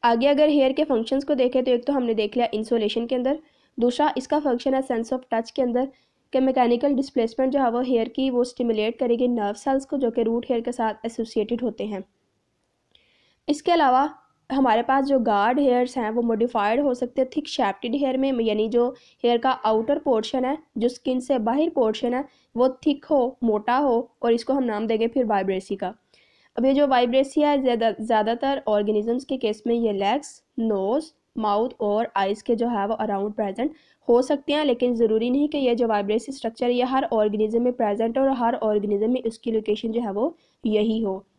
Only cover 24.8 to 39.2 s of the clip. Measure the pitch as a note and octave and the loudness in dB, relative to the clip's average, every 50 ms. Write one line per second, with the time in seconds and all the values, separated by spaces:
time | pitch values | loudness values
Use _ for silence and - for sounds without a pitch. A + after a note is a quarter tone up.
24.8 | A3 G#3+ A3+ A3 A3+ A#3 A3+ C#4 B3 G#3+ G#3+ G3 F#3+ F#3+ F#3+ F#3+ F#3+ - G3 G3 | -2 -2 0 0 0 0 0 0 0 2 0 0 0 0 -2 -4 -4 -6 -8 -6
25.8 | - F3+ G#3+ _ _ _ _ _ _ _ _ _ _ _ _ - A#3 C4+ C#4 C4+ | -6 -8 -8 _ _ _ _ _ _ _ _ _ _ _ _ 0 2 2 4 4
26.8 | D4 C4+ C4+ B3 B3 B3 A#3+ C4+ C4+ C4+ - D#4 D4 D4 D4 C#4 C4 B3+ A#3+ A3+ | 4 4 4 2 2 4 2 2 0 2 0 0 2 2 2 2 2 0 0 2
27.8 | A3+ A3+ G3+ - A3 A3 A#3 G#3+ G#3+ G#3+ A#3 A#3+ - C4+ C#4 C4+ C4+ A3+ G#3+ G#3 | 0 0 -2 -2 -2 0 0 0 2 0 -2 -2 -2 -2 -2 -2 -2 0 0 0
28.8 | G#3 G3+ G#3+ G#3 G#3 A#3 A#3 B3+ C4 - C#4 B3+ - G#3+ G#3+ G#3+ - A#3 A#3 A#3 | 2 0 0 0 0 -2 -4 -4 -4 -6 -6 -4 -2 -4 -4 -4 -2 -2 -2 0
29.8 | A#3 A3 G#3 G3 G3 G3 A3+ D4 C#4+ - - - _ _ _ - A3+ A3+ G#3 G3 | 0 0 0 0 0 0 0 -2 -4 -8 -20 -20 _ _ _ -4 -2 0 0 0
30.8 | F#3+ G3 A#3 D4 D#4+ - _ _ _ _ _ - A3 G#3 G3+ G#3 A3+ B3+ - _ | 0 0 0 -2 -2 -6 _ _ _ _ _ -4 -2 0 0 0 0 -2 -4 _
31.8 | A3+ G#3 G3+ G#3+ A#3 A3 _ G3 G3 G3 G#3 G#3+ - - A#3+ G#3+ A#3 A#3+ A#3+ G#3 | -2 0 0 0 -2 -2 _ -2 -2 -2 -2 -4 -2 -2 0 0 0 -2 -2 -2
32.8 | G3 G3+ A3 - G#3+ G#3+ G3+ G3 G3 G#3+ G#3 - G#3+ G3 G3 - B3 D4+ - _ | -2 -2 -2 -4 -2 -4 -2 -4 -4 -4 -4 -4 -4 -4 -4 -4 -6 -6 -6 _
33.8 | _ _ _ _ _ - A#3+ A#3+ C4 C4 D4+ C#4+ - - C#4+ D4+ D#4 C#4+ B3 B3 | _ _ _ _ _ 2 4 4 4 2 -2 -2 0 -2 0 0 2 0 0 2
34.8 | B3+ B3 B3 A3+ A#3+ G#3 A3 A3 A3+ B3 B3 C#4 D4 D4 D4+ D4 C4+ B3 A#3+ A3+ | 0 0 2 2 2 2 2 2 2 2 0 0 0 0 -2 0 0 0 2 2
35.8 | A#3+ A3+ A3 G#3 G3+ G3 G#3+ A3 A3 - C4+ - - A3 A3+ - B3 A#3+ B3 B3 | 0 0 0 0 0 0 -2 -2 -2 -4 -14 -6 -8 -8 -4 -2 -2 0 0 0
36.8 | A#3+ B3+ C4 C4 C#4 - - A3 G#3+ G#3+ G#3 G#3+ G#3+ G#3+ A3 A#3 A#3+ B3 B3 - | 0 0 0 0 0 0 0 2 2 2 2 0 0 0 0 0 0 0 0 0
37.8 | A#3 G#3 G#3 G#3 A3 A#3 A3+ C4+ C4+ C4+ C4+ A#3+ A#3+ A3+ A#3+ - - G#3+ G#3+ G#3 | -2 -2 0 0 -2 -2 0 0 0 0 0 0 0 -2 0 0 0 0 0 0
38.8 | G3+ G#3 G#3 G3 G#3+ A3+ B3 B3+ | 0 0 0 0 0 0 0 0